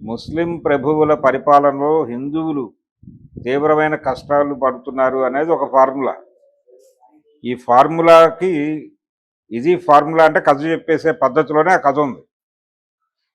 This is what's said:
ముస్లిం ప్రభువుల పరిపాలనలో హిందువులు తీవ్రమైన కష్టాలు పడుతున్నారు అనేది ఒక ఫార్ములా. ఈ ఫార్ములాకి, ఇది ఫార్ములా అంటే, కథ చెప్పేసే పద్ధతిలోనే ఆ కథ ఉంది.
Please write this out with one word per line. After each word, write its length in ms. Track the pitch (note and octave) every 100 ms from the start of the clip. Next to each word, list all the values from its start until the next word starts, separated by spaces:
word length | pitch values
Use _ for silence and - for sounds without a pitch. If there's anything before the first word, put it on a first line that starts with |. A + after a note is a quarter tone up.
ముస్లిం 540 | - A2+ - D#3 E3+ E3+
ప్రభువుల 560 | D3+ C#3 B2+ D#3 D3+
పరిపాలనలో 920 | D3+ C3+ C3 D3 C#3+ C#3+ C#3 D3 D#3
హిందువులు 720 | B2+ A#2+ C#3 D#3 D#3+ D3 A2+ _ _ _ - - - -
తీవ్రమైన 520 | A#2 C#3 D3+ D3+ D#3 D3+
కష్టాలు 580 | C#3 B2+ - C#3+ C#3+
పడుతున్నారు 640 | C3+ C3 B2 C#3 B2+ C3 C3
అనేది 340 | C3 C3 D#3+
ఒక 200 | D#3 C3+
ఫార్ములా. 440 | C3 C3+ C3+ B2 - - _ _ _ _ _ _ _ _ _ _ _ A#2+
ఈ 100 | B2
ఫార్ములాకి, 1300 | - A#2+ D3+ E3 E3+ E3 E3 - F#3 D#3+ D3 D#3 - _ _ _ _ _ _
ఇది 240 | A2 C#3+ F3
ఫార్ములా 500 | F3 D3 D3 D#3+ D#3
అంటే, 140 | D#3
కథ 240 | D#3+ C#3
చెప్పేసే 480 | D#3+ D#3+ D#3+ D#3 D#3+
పద్ధతిలోనే 640 | C#3+ C3+ C3 D3+ D3+ D#3+
ఆ 40 | F3+
కథ 220 | C#3+ C#3
ఉంది. 240 | C#3+ G2 _ _ _ _ _ _ _ _ _ _ _